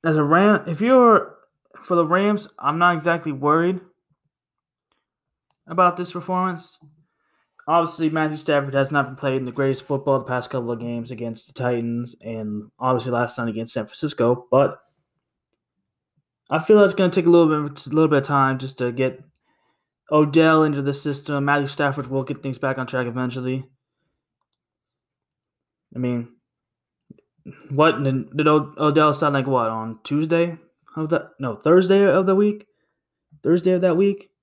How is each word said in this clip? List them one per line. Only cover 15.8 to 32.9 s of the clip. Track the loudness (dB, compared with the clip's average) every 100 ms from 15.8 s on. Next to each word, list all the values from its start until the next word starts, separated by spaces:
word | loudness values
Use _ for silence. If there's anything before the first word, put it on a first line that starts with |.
| _ _ _ _ _ _ _
I | -6
feel | 4 6
it's | 6
gonna | 4 0
take | 2 6
a |
little | 6 6 2 -2
bit, | -8 -4
a |
little | 2 4
bit | 2
of |
time | 2 0 0 0
just | -8 -4
to | -4
get | -2 -4 -4 -20 _ _ _ _ _ _ _ _
Odell | 0 2 4 4 4
into | 2 0
the | -4
system. | -4 -6 -8 -6 -4
Matthew | 0 0 -2
Stafford | -2 -2 -2 -6
will | -6
get | -6 -8
things | -8 -6
back | -4 -4
on | -4
track | -4 -4
eventually. | -4 -6 -6 -6 -6 -8 _ _ _ _ _ _ _ _ _ _ _ _ _ _ _ _ _ _ _ _ _ _
I | -6
mean, | -4 -4 -6 _ _ _ _ _ _ _ _ -20 _ _ -20 -20 -10
what | 2 2 2
did, | -2 -2 -4 0
did | 2
Od-, | 2 0 -2
Odell | 0 4 2
sound | 2 0
like? | 0 0
What, | -2 -2
on | -4 -10 -12
Tuesday | -6 -4 0 0 0 -4 _ _ _ -10
of | -4
the, | -4 -4 _
no, | -8 -4
Thursday | 4 4 4 4
of | 4 2 2
the |
week? | 2 2 -2 -12 _ _